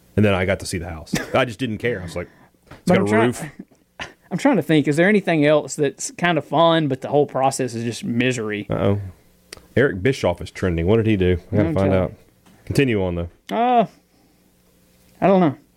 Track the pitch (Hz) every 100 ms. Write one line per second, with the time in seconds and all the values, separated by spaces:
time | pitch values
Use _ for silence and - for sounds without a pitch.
0 | _ - 104 95 92 95 - 92 85 80
1 | - 156 - 120 127 104 131 107 120 110
2 | 87 85 87 _ _ _ _ - - 180
3 | 202 214 226 120 156 - - _ _ -
4 | - - - 185 277 233 143 160 143 147
5 | 180 208 185 160 147 151 139 - 143 -
6 | - - 175 160 - 147 165 160 151 -
7 | 110 139 143 135 131 - 127 113 117 110
8 | 101 117 123 123 107 104 - 107 101 101
9 | 95 - _ _ _ - - - 139 92
10 | 107 135 95 85 90 - 95 85 85 113
11 | 110 104 90 90 - 101 95 92 95 95
12 | 90 - _ _ _ _ - - 139 107
13 | 92 87 85 - - 202 240 247 185 _
14 | _ _ _ _ _ _ _ _ _ _
15 | _ - 175 196 165 127 _